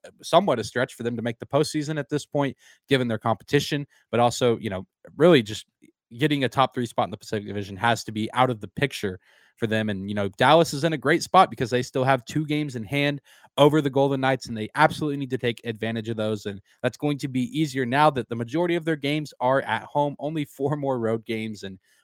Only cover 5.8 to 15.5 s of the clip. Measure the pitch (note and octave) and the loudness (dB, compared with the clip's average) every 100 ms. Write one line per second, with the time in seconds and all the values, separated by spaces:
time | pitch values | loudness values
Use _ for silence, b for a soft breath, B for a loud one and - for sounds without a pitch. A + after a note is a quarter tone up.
5.8 | - _ _ A#2+ D3+ C#3+ B2 C3+ C3 C3 | -20 _ _ -4 0 0 0 0 0 0
6.8 | A#2+ - F#2 G#2+ - A2 G#2 G2+ G2+ F#2+ | -4 -2 -4 -6 -6 -6 -6 -8 -8 -2
7.8 | A#2 A2+ - G#2+ A2 B2 B2+ A2 G2 - | 0 0 -4 -6 -4 2 2 0 -8 -4
8.8 | C#3 - G2+ F#2 b b b b A2 A2 | -4 -2 -6 -8 b b b b -2 0
9.8 | G#2+ F#2+ G2 G#2 G2+ - B2+ D#3+ E3 C#3 | -2 -4 -4 -4 -2 2 6 6 4 0
10.8 | D#3+ D3 C3 E3+ - F#3 - - A#2+ B2 | -2 -2 0 0 4 4 4 2 -2 -2
11.8 | B2 C3+ C3 C3 - D3+ D3 D3+ D3+ A#2+ | -2 0 2 2 0 -6 -2 -4 -4 -8
12.8 | G#2 C#3+ C#3+ C#3+ b b b - D3 D#3 | -4 -2 -2 -2 b b b 6 6 6
13.8 | C#3 C3 C#3 C3+ C3 C3 - A2 A2 C#3+ | 2 2 2 2 0 0 -4 -8 -2 4
14.8 | D#3 C3 D3+ C#3+ C3 B2+ B2 | 4 4 -4 -4 -4 -4 -4